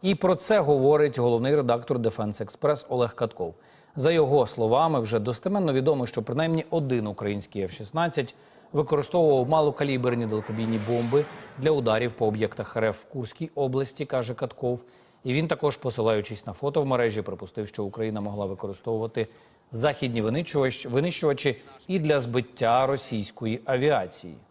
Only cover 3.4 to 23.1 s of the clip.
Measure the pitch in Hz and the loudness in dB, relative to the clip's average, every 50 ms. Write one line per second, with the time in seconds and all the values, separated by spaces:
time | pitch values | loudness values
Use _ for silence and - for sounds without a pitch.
3.4 | 90 82 82 - _ - - - - _ _ 147 131 160 170 165 151 127 143 147 | -8 -8 -8 -14 _ -20 -20 -20 -20 _ _ 0 2 2 4 4 4 4 4 4
4.4 | 120 107 - - 113 110 117 135 160 165 156 131 113 107 113 113 104 117 120 - | 4 2 0 -2 2 2 4 4 4 2 2 0 0 0 -2 -2 0 -2 -6 -4
5.4 | - 185 202 202 190 156 135 135 131 151 151 135 123 113 - 123 107 - 123 139 | -4 -2 0 0 0 2 0 2 2 2 2 2 0 -4 -4 -6 -4 -4 -2 -2
6.4 | 160 165 165 160 156 - - 165 147 135 127 120 107 104 101 - 104 101 104 101 | 0 0 0 -2 -2 -2 -2 -2 0 0 -2 -2 -2 -4 -6 -4 -4 -4 -4 -4
7.4 | 101 - - 104 98 90 85 - 110 104 - 160 170 170 - - 131 120 - _ | -8 -8 -6 -6 -4 -4 -6 -10 -12 -6 -2 -2 -2 0 0 -2 -4 -4 -8 _
8.4 | - - - - - - - 143 151 - 156 143 139 - - 175 160 156 139 131 | -20 -20 -20 -20 -20 -4 -2 -2 0 2 0 0 0 0 2 4 4 6 6 4
9.4 | 123 123 160 160 151 147 143 - 151 139 135 127 123 127 120 120 117 107 107 107 | 4 4 4 4 4 2 2 0 0 0 0 0 2 0 0 0 -2 -2 -2 -4
10.4 | 104 - 107 110 113 113 113 110 104 107 120 120 120 117 127 143 151 - - - | -4 -4 -4 -4 -2 -2 -2 -2 0 0 0 0 0 2 2 2 2 2 -6 -18
11.4 | - - - - 131 156 156 143 123 117 107 113 120 120 113 - 117 107 104 107 | -18 -18 -12 -2 0 2 2 2 2 2 2 2 0 -2 -2 0 0 0 2 0
12.4 | 110 104 - - 107 - - 117 110 110 104 - - - - 139 120 107 - - | -2 -2 -2 -6 -10 -6 -2 0 0 0 0 -2 -10 -12 -10 -10 -10 -10 -8 -10
13.4 | 160 156 _ 147 139 131 127 135 135 131 - - 147 - - 131 120 113 123 - | -10 -8 _ -2 -2 0 0 -2 -4 -4 -6 -10 -8 -4 -2 -2 -2 -4 -6 -6
14.4 | - 120 - - - 123 123 120 - - - - - _ _ _ _ 131 127 147 | -6 -8 -6 -4 -4 -4 -4 -4 -8 -18 -20 -20 -20 _ _ _ _ -2 0 0
15.4 | 160 156 165 - - 147 131 - - 131 113 - 110 113 110 107 101 - 113 104 | 0 0 -2 0 0 -2 -2 -2 -6 -6 -2 0 2 2 2 2 0 -4 -10 -12
16.4 | - - 95 - - 143 139 160 147 135 131 123 120 117 104 107 95 - 92 85 | -10 -12 -10 -4 -6 -2 0 0 0 2 2 2 2 2 0 -2 -4 -6 -8 -10
17.4 | 95 95 - - 107 101 - - 104 98 92 113 110 110 107 107 101 104 101 104 | -12 -12 -8 -8 -8 -8 -6 -8 -8 -8 -4 -4 -4 -4 -4 -4 -6 -6 -6 -4
18.4 | 101 95 98 92 - 98 98 - - 120 113 110 113 113 - 123 110 - - - | -6 -6 -6 -6 -8 -10 -10 -8 -6 -4 -4 -2 -4 -4 -2 -4 -4 -4 -6 -20
19.4 | - - _ _ _ _ - 113 123 147 139 - 143 127 117 117 107 110 117 151 | -20 -20 _ _ _ _ -6 0 0 0 0 0 -4 -2 0 0 0 0 0 -2
20.4 | 175 - - 147 135 131 120 - - 127 120 135 147 175 165 - - 151 147 - | -4 -2 0 0 0 0 -2 -4 -8 -2 0 0 0 0 -2 0 0 0 0 2
21.4 | - 143 117 - - - - - - - 185 190 151 151 151 139 123 117 120 127 | 0 -2 -2 -2 -10 -20 -20 -20 -8 -2 -2 0 2 2 2 2 0 0 -2 -2
22.4 | 117 - - - 123 113 117 127 135 131 139 131 - - | -2 -2 -4 0 2 4 4 4 4 2 0 -2 -4 -4